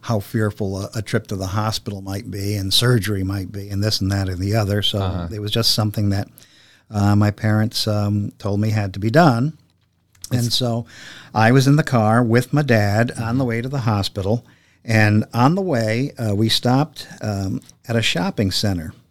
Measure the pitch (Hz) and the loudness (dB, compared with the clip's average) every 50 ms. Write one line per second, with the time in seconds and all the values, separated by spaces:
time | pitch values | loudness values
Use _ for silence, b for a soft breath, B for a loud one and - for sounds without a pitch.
0 | - - 117 104 - - - 113 110 104 - - 110 95 98 95 98 - - 113 | -2 0 -2 -2 -2 -2 -2 -2 -2 -2 -2 -4 -6 -6 -4 -6 -8 -8 -8 -8
1 | 101 - - 117 - - 107 92 95 90 95 113 107 110 107 - - 101 101 98 | -6 -2 -4 -4 -2 -4 -8 -6 -6 -4 -4 -2 -2 -2 -4 -4 -8 -10 -10 -10
2 | 98 95 98 104 - 104 98 101 98 101 107 104 95 95 - - 117 123 123 113 | -10 -8 -8 -8 -8 -8 -8 -6 -4 -4 -4 -2 -2 0 0 2 4 4 2 2
3 | 90 104 104 95 95 95 98 101 92 - 104 101 98 101 101 98 101 107 104 - | 2 0 -2 -2 -2 -2 -4 -4 -6 -8 -10 -12 -10 -6 -4 -2 -2 -2 0 0
4 | 98 95 98 98 95 95 92 85 95 98 107 113 104 95 104 104 95 - - 101 | 0 0 0 0 -2 -2 -4 -4 -2 0 0 0 0 0 0 0 -2 -2 -2 -2
5 | 98 90 85 87 85 87 110 104 104 104 104 117 113 - - - 107 104 104 113 | -2 -2 -4 -4 -6 -6 -8 -8 -6 -4 -2 0 0 0 0 0 0 -2 -2 -2
6 | 104 101 98 101 - - b b b b b b b b b b b _ 110 101 | 0 0 0 -2 -4 -8 b b b b b b b b b b b _ -2 2
7 | 101 101 104 101 104 104 101 - - 107 107 107 107 110 - - - 110 107 104 | 4 4 4 4 4 2 0 0 -2 0 2 2 0 -2 -2 -4 -2 -2 0 0
8 | 104 101 104 104 101 - - _ - 101 101 101 107 110 107 110 101 95 92 98 | 0 0 0 -2 -2 -4 -8 _ -6 -4 -2 0 0 0 0 -2 -2 -4 -6 -4
9 | 98 113 110 156 175 151 117 113 127 156 - _ _ _ _ _ _ _ _ _ | -4 2 4 6 6 6 4 2 -2 -2 -4 _ _ _ _ _ _ _ _ _
10 | _ _ _ _ - - 123 123 120 117 - - 131 120 117 120 117 B B B | _ _ _ _ -8 -4 -2 -2 0 0 -2 -2 -2 -2 -2 -4 -6 B B B
11 | B B B B B B B - 110 113 127 139 127 139 143 151 151 - 131 117 | B B B B B B B 4 6 6 6 6 6 4 4 4 2 2 2 2
12 | 107 107 110 117 123 113 113 123 131 - - 143 156 135 117 107 104 101 101 110 | 4 4 4 4 4 4 4 2 2 2 -2 -2 2 4 2 4 4 2 2 2
13 | 120 123 - - 117 113 120 135 135 120 113 117 120 131 139 131 107 113 110 101 | 2 0 -2 -6 -4 -2 -2 -2 0 -2 -2 -4 -4 -4 -6 -2 0 0 0 0
14 | 98 - _ 104 92 98 113 117 b b b b b b b b b - 113 110 | 0 -2 _ -4 -2 -2 -2 -2 b b b b b b b b b 2 4 4
15 | 107 104 104 107 - - - 117 123 139 175 196 190 185 147 117 113 107 110 120 | 6 6 4 2 2 0 0 2 4 4 2 2 0 0 0 0 0 0 0 -2
16 | 135 143 - - 117 107 101 101 110 113 - - - 120 123 135 156 160 - - | -2 -4 -6 -4 -2 -2 0 0 2 2 0 0 2 2 2 2 2 0 -4 -18
17 | - - - - - 110 101 98 95 95 - - - - _ _ _ - 117 117 | -18 -18 -14 -8 -6 -6 -4 -4 -4 -4 -6 -6 -8 -14 _ _ _ -4 -2 -2
18 | 107 - - 170 175 196 - - 110 95 - - - 104 95 87 78 80 - - | 0 0 -2 -2 -2 -2 -2 -2 -2 0 0 0 -2 -2 -2 -2 -6 -10 -14 -18
19 | _ _ | _ _